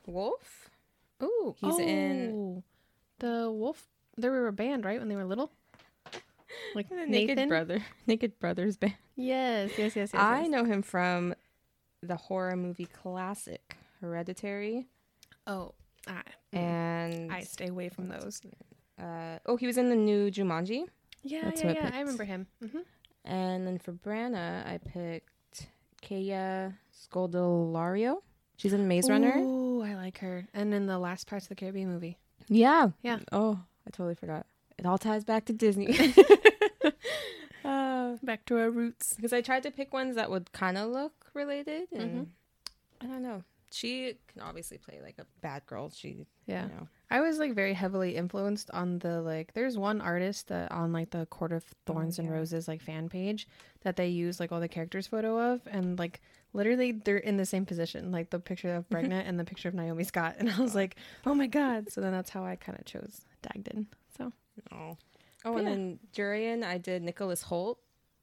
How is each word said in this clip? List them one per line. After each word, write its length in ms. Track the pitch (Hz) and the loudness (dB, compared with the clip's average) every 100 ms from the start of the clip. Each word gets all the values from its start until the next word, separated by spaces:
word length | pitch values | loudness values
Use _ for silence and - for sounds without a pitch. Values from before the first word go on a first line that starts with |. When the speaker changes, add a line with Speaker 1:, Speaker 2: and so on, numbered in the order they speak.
| - | -10
Speaker 1:
Wolff. 640 | 175 214 508 - - - _ _ _ _ - | -6 -4 -4 -8 -20 -20 _ _ _ _ -8
Speaker 2:
Ooh. 340 | 294 466 294 - | -2 0 -2 -2
Speaker 1:
He's 200 | 294 339 | 0 2
in 520 | 339 294 285 269 233 | 2 2 0 0 -2
Speaker 2:
Oh, 300 | 214 196 180 - _ _ _ _ - | -4 -6 -8 -12 _ _ _ _ -8
the 320 | 240 233 226 | -4 -2 -2
Wolf. 360 | 220 233 330 - _ _ - | -2 -4 -6 -14 _ _ -4
They 120 | 247 | 0
were 180 | 262 233 | 2 0
a 60 | |
band, 320 | 202 240 277 196 | 0 -2 -2 -2
right, 140 | 226 | -4
when 100 | 220 | -4
they 60 | 202 | -4
were 100 | 185 | -2
little? 260 | 214 311 _ _ - - _ - - - _ - - 440 294 | -2 -4 _ _ -20 -20 _ -16 -16 -16 _ -18 -14 -8 -8
Like 120 | 202 | -6
Speaker 1:
<laughs> 0 | |
The 160 | 359 311 | -6 0
Naked 300 | 208 220 277 | 2 2 2
Speaker 2:
Nathan? 120 | 277 | 2
Speaker 1:
Brother-, 340 | 160 165 196 208 - | 2 0 -4 -4 -8
<laughs> 120 | - | 0
Naked 320 | 226 233 - | 2 0 -2
Brothers 380 | 175 180 202 202 | -4 0 0 0
band. 180 | 202 - _ - | -2 -2 _ -6
Speaker 2:
Yes, 560 | 254 262 254 220 196 - | -2 0 2 0 -2 -2
yes, 180 | 214 220 | -2 0
yes, 0 | |
yes, 180 | 202 | -2
Speaker 1:
I 280 | 190 208 262 | 4 4 4
Speaker 2:
yes. 80 | 330 | 2
Speaker 1:
know 140 | 269 | 2
him 180 | 233 196 | 2 0
from 540 | 202 185 180 175 175 175 _ _ _ _ _ - | 0 0 2 2 0 -4 _ _ _ _ _ -16
the 140 | 175 170 | -8 -8
horror 400 | - 190 185 185 | -4 -2 -2 -2
movie 300 | 180 175 175 | -4 -6 -10
classic 880 | - 185 185 185 202 - - - - - - | -10 -10 -8 -8 -8 -10 -14 -14 -20 -20 -14
Hereditary. 840 | 175 170 175 185 202 202 208 233 254 _ _ _ - - - | -8 -6 -6 -8 -8 -6 -4 -6 -8 _ _ _ -20 -18 -10
Speaker 2:
Oh, 260 | 190 175 - - _ - | -8 -8 -16 -20 _ -14
I, 140 | 185 - - - | -12 -12 -18 -8
mm. 40 | 180 | -4
Speaker 1:
And 720 | 170 170 170 170 170 170 165 | -2 -2 -2 -2 -4 -6 -8
Speaker 2:
I 100 | 185 | -8
stay 260 | 190 - 185 | -10 -10 -8
away 200 | 180 180 | -6 -8
from 200 | 180 180 | -8 -10
those. 320 | 170 202 - 190 - - - _ - | -10 -10 -12 -16 -20 -20 -20 _ -14
Speaker 1:
Uh, 380 | 175 165 165 165 - | -10 -10 -10 -8 -2
oh, 100 | 240 | 0
he 100 | 247 | 2
was 100 | 247 | 2
in 120 | 247 | 4
the 60 | 233 | 6
new 340 | 208 208 202 | 6 4 2
Jumanji. 580 | 196 190 165 185 240 359 _ _ - | 2 0 0 0 -4 -6 _ _ -16
Speaker 2:
Yeah, 200 | 277 311 320 | -8 -4 -4
Speaker 1:
That's 160 | 320 | 0
Speaker 2:
yeah, 60 | 233 | 0
Speaker 1:
who 20 | |
I 40 | |
Speaker 2:
yeah. 60 | 311 | 2
I 40 | 277 | 0
Speaker 1:
picked. 60 | 254 | -2
Speaker 2:
remember 240 | 285 240 202 | -4 -4 -4
him. 220 | 185 190 - | -6 -8 -12
Mm-hmm. 180 | 220 294 359 _ - _ - | -10 -10 -12 _ -20 _ -6
Speaker 1:
And 400 | 185 185 185 185 | -2 -2 -2 -4
then 120 | 180 | -6
for 140 | - | -8
Branna, 720 | 175 202 214 240 208 170 180 - | -12 -6 -6 -4 -4 -4 -6 -6
I 120 | 175 | -8
picked 880 | - 175 170 165 _ _ _ - - _ _ _ | -8 -8 -6 -8 _ _ _ -18 -18 _ _ _
Kaya 720 | - 196 190 190 190 190 190 190 _ | -10 -6 -4 -2 -2 -4 -4 -10 _
Scodelario. 1300 | - - 180 180 175 180 175 165 165 170 196 233 359 - _ _ _ | -20 -6 -2 0 2 4 4 2 0 0 2 2 0 -6 _ _ _
She's 80 | 202 | 2
in 160 | 202 190 | 4 4
Maze 220 | 175 262 | 4 6
Runner. 300 | 262 269 269 | 6 6 6
Speaker 2:
Ooh, 420 | 262 262 254 247 | 2 0 0 0
I 140 | 208 196 | -2 -6
like 240 | 185 - | -8 -6
her. 280 | 185 180 190 | -6 -6 -8
And 200 | 208 208 | -4 0
in 120 | 202 196 | 2 0
the 120 | 185 | 0
last 300 | 175 185 - | -2 -6 -8
Pirates 200 | 202 - | -10 -10
of 20 | |
the 60 | 196 | -10
Caribbean 340 | 190 196 190 | -8 -4 -4
movie. 280 | 175 170 175 _ _ - | -4 -6 -12 _ _ 4
Speaker 1:
Yeah. 440 | 226 247 320 226 - | 8 10 8 6 4
Speaker 2:
Yeah. 180 | 240 226 - | -4 -4 -2
Speaker 1:
Oh, 260 | 202 220 196 175 _ - | 0 2 0 -6 _ -18
I 40 | |
totally 260 | - 175 170 | -6 -6 -4
forgot. 300 | 170 156 - _ _ - | -6 -8 -10 _ _ -4
It 60 | 175 | 0
all 120 | 190 | 2
ties 280 | 220 214 214 | 2 0 2
back 180 | 220 220 | 0 0
to 60 | |
Disney. 440 | 220 220 202 196 285 | 4 4 4 4 6
Speaker 2:
<laughs> 0 | |
Speaker 1:
<laughs> 960 | 262 359 - 427 440 - 415 - 523 - 480 622 440 349 302 - 285 | 10 12 12 12 12 10 0 4 2 2 -6 -6 -6 -10 -16 -8 -2
Uh, 520 | 269 262 254 247 240 | 0 0 0 -2 -4
Speaker 2:
Back 240 | 254 220 - | -4 -4 0
to 100 | 240 | 2
our 100 | 226 | 4
roots. 440 | 233 233 - - - | 2 0 -2 -4 -2
Speaker 1:
because 160 | 226 | 0
I 60 | 240 | 0
tried 220 | 240 262 | 2 0
to 80 | 285 | 0
pick 220 | 277 269 | -6 -4
ones 220 | 262 262 233 | -2 -2 -2
that 140 | 214 | 0
would 220 | 190 175 | -2 -4
kinda 340 | - 185 190 220 | -2 0 0 -2
look 440 | 262 302 _ - | -2 -4 _ -12
related, 540 | 285 285 285 294 311 359 | -6 -4 -4 -4 -6 -6
and 80 | 294 | -6
Speaker 2:
Mm-hmm. 220 | 226 - - - _ _ - _ _ - | -4 -4 -6 -12 _ _ -18 _ _ -14
Speaker 1:
I 40 | 240 | -10
don't 160 | 262 | -8
know. 200 | 254 202 - _ _ | -8 -8 -12 _ _
She 440 | - 233 254 254 - _ | -8 -6 -6 -8 -10 _
can 140 | - | -16
obviously 360 | 165 165 170 - | -12 -12 -14 -16
play, 240 | - 73 | -20 -20
like, 160 | 69 - | -18 -18
a 80 | - _ | -20 _
bad 240 | 160 139 - | -10 -10 -10
girl. 240 | 104 151 | -10 -10
She, 380 | - 143 131 151 _ - | -12 -14 -14 -18 _ -8
Speaker 2:
Yeah. 180 | 185 - | -8 -8
Speaker 1:
you 60 | |
know. 140 | 160 165 _ - | -10 -16 _ -2
Speaker 2:
I 120 | 247 | 2
was, 180 | 320 311 | 2 0
like, 140 | 302 | -2
very 200 | 208 196 | 0 0
heavily 420 | 185 190 196 185 170 | 0 -2 0 0 0
influenced 520 | 175 202 202 208 - | -4 -2 -2 -2 -4
on 280 | 180 180 175 | -4 -2 -2
the, 220 | 170 170 | -2 -2
like, 320 | 165 160 160 | -2 -4 -6
there's 240 | 220 262 226 | -2 -2 0
one 220 | 202 214 | 0 0
artist 480 | 175 175 185 196 - | 0 0 -2 -4 -6
that 220 | 180 170 | -6 -4
on, 180 | 170 165 | -2 -2
like, 180 | 165 165 | -2 -4
the 140 | 170 165 | -6 -8
Court 240 | - 165 | -6 -4
of 100 | 165 | -4
Speaker 1:
Oh, 300 | - - - | -6 -14 -6
Speaker 2:
Thorns 260 | 170 170 175 | -4 -2 -2
and 80 | 165 | -2
Speaker 1:
yeah. 60 | 160 | -2
Speaker 2:
Roses, 320 | 160 165 165 | -2 -4 -6
like, 140 | 160 | -8
fan 260 | - 156 165 | -8 -8 -8
page 380 | 185 190 214 - - - _ | -4 -4 -4 -8 -18 -20 _
that 140 | 190 180 | -4 0
they 140 | 180 | 0
use, 300 | 175 175 175 | 0 -2 -2
like, 100 | 170 | -4
all 80 | 170 | -2
the 80 | 170 | -4
characters' 400 | 175 165 190 196 | -4 -6 -6 -4
photo 460 | 220 220 226 240 | -2 0 0 0
of, 80 | 247 - | 0 -2
and, 260 | 202 180 180 | -2 -2 -2
like, 240 | 170 - _ - _ | -4 -6 _ -20 _
literally 400 | 202 214 254 247 | 0 2 4 2
they're 260 | 220 208 202 | 0 0 0
in 200 | 214 196 | 2 0
the 80 | 190 | 0
same 200 | 190 196 | -2 -2
position. 460 | 170 165 170 180 | -2 -4 -4 -4
Like, 180 | 175 165 | -4 -4
the 100 | 175 | -6
picture 360 | - 180 175 175 | -6 -6 -4 -4
of 120 | 175 | -2
Speaker 1:
<laughs> 20 | |
Speaker 2:
Bregna 320 | 165 180 185 190 | -2 0 -2 -2
and 140 | 175 | -4
the 60 | 170 | -4
picture 240 | 185 180 | -6 -6
of 40 | |
Naomi 300 | 180 165 165 | -4 -4 -2
Scott. 320 | 185 180 165 - | -2 0 -2 -2
And 120 | 233 | -2
I 80 | 196 | 0
was 160 | 254 202 | 0 2
Speaker 1:
Oh. 40 | |
Speaker 2:
like, 180 | 190 - - - 269 | 0 -4 -20 -6 0
"Oh 80 | |
my 140 | 285 262 | 2 2
God." 420 | 294 269 226 208 | 2 2 0 -4
So 100 | - | -4
then 100 | 190 | -2
that's 180 | 185 180 | -2 -4
how 140 | 190 185 | -8 -8
I 120 | 180 | -8
kinda 260 | - - | -10 -12
chose 380 | - - - - - _ | -12 -12 -12 -16 -20 _
Dagden. 460 | - 202 202 214 208 - _ - | -12 -10 -8 -8 -8 -12 _ -12
So. 160 | 254 - _ - - | -12 -12 _ -20 -18
Speaker 1:
Oh. 260 | 170 165 165 _ _ _ _ 226 | -14 -14 -16 _ _ _ _ -4
Oh, 80 | |
Speaker 2:
But 40 | 226 | -2
Speaker 1:
and 80 | 208 | 0
Speaker 2:
yeah. 40 | 202 | 0
Speaker 1:
then 240 | 185 - - | -4 -8 -14
Jurian, 500 | - 202 208 226 233 | -6 -2 -2 -2 -2
I 140 | 208 180 | -4 -4
did 240 | 185 185 | -4 -4
Nicholas 420 | 170 - 196 170 | -4 -4 -4 -4
Hoult. 340 | - 175 202 240 _ _ _ _ | -2 -4 -2 -6 _ _ _ _